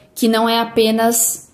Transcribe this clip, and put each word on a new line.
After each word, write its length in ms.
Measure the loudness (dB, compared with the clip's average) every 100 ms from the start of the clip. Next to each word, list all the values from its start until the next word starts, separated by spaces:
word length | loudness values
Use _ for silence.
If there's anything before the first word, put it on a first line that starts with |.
| _
que 140 | -2 0
não 220 | 2 0
é 100 | 0
apenas 880 | -2 0 0 2 0 0 -2 -6 -16